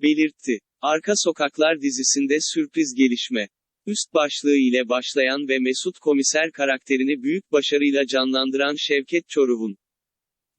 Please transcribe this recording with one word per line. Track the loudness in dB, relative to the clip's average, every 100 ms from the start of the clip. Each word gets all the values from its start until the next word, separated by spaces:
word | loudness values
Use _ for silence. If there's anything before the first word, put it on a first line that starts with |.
belirtti. | 0 2 0 -2 -6 -6 _ _
Arka | -2 -2 0 0
Sokaklar | 0 -2 -4 0 0 2
dizisinde | -2 -2 -2 0 0 0
sürpriz | 0 -4 -4 -2 -2
gelişme. | 2 2 2 -4 -4 -4 _ _ _ -8
Üst | -6 -2
başlığı | 0 0 0 2 4
ile | 4 2 0
başlayan | -2 -2 0 0 0 -2
ve | 0
Mesut | 0 -2 -6 -4
komiser | 0 2 2 0 -2
karakterini | -2 -2 -2 -2 0 0 -2
büyük | -2 -4 0
başarıyla | 0 2 2 2 2 0
canlandıran | 0 0 -2 -2 0 -2 -2
Şevket | -2 -2 0 -4 -2
Çoruh'un | 0 2 2 -4 -8 _ _ _ _ _ _ _